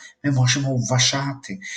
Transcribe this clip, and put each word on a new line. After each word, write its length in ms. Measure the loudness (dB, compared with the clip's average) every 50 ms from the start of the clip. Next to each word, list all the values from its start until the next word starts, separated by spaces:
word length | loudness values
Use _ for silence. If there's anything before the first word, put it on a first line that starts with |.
| -18 -20 -12 _ -2
ми 60 | 0
можемо 460 | 2 4 4 4 2 2 0 0 0
вважати, 800 | 0 0 2 2 2 2 2 2 0 -2 -4 -6 -8 -10 -12 -12 -12 -10 -12 -12